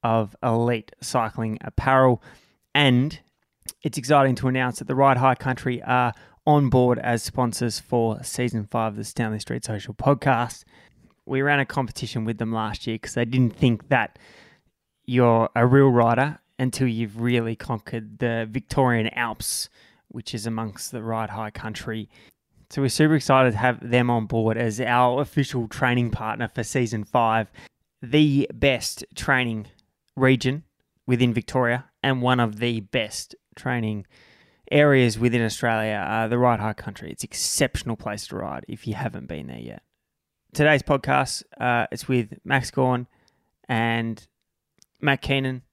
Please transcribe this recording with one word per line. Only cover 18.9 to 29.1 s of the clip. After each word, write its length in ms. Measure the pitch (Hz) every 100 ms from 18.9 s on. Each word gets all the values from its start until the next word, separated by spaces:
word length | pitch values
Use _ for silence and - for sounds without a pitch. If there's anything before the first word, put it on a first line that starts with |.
| 117 110
Alps, 600 | - 120 107 - - - _ _ _ _
which 260 | 120 -
is 140 | 117 110
amongst 440 | 113 110 98 -
the 120 | 120
Ride 260 | 113 113 107
High 220 | 104 107
Country. 580 | - 110 104 - 110 101 _ _ _ _ _ _
So 120 | -
we're 60 | 135
super 280 | - 156 156
excited 360 | - 131 127
to 60 | 104
have 340 | 123 113 120
them 180 | 123 123
on 180 | 120 107
board 280 | 113 110 110
as 240 | 117 107
our 400 | 120 120 123 127
official 480 | 143 - 135 127 113
training 420 | - 127 120 120
partner 360 | 110 110 107 113
for 160 | -
season 400 | 113 135 117 110
five, 480 | 101 127 113 113 107 - - _ _ _
the 480 | 120 147 151 139 123
best 500 | - 143 123 - - -